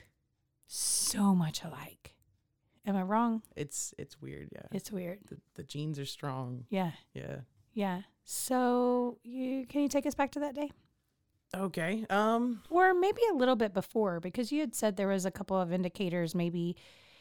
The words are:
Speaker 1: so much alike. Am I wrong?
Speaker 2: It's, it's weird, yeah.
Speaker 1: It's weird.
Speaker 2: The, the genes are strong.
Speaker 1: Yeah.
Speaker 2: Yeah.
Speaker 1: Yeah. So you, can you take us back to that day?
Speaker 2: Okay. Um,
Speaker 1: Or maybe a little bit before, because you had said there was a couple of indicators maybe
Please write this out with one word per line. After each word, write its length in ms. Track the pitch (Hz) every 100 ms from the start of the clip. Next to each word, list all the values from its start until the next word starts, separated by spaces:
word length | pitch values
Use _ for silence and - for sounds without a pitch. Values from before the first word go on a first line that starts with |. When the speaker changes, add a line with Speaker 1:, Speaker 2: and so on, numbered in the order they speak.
| - _ _ _ _ _ _
Speaker 1:
so 680 | - - - - 202 202 185
much 260 | 160 -
alike. 540 | 160 135 147 - - - _ _ _ _ _ _
Am 120 | 208 196
I 60 |
wrong? 400 | 185 220 233 220 -
Speaker 2:
It's, 400 | - 147 - - -
it's 240 | - -
weird, 280 | 139 71 73
yeah. 120 | - -
Speaker 1:
It's 180 | 202 -
weird. 300 | 202 175 202 -
Speaker 2:
The, 80 | 147 _
the 80 | -
genes 380 | 139 147 156 143
are 40 |
strong. 600 | 139 - 147 131 123 123 120
Speaker 1:
Yeah. 220 | 190 180 - _
Speaker 2:
Yeah. 240 | - - 139 127 _ _
Speaker 1:
Yeah. 260 | 220 196 180 - _
So 920 | - - - 254 247 247 247 247 247 233
you, 440 | 233 254 254 269 247
can 160 | 294
you 60 | 285
take 180 | 285 294
us 100 | 285
back 160 | 277
to 80 | 294
that 160 | 294 269
day? 160 | 294 - _ _ _ _ _ _ _
Speaker 2:
Okay. 500 | 185 196 170 165 220 220
Um, 500 | 196 214 233 247 226 -
Speaker 1:
Or 220 | 339 370
maybe 280 | 370 381 427 466
a 40 | 311
little 180 | 254 240
bit 160 | 220
before, 460 | 185 - 233 208 170
because 320 | 180 247 226
you 80 | 294
had 120 | 294
said 220 | - 214 196
there 100 | 196
was 180 | 196 185
a 40 |
couple 300 | - 196 190
of 120 | 175
indicators 600 | 185 180 - 185 175 165
maybe 400 | 175 170 175 175 175 - - - -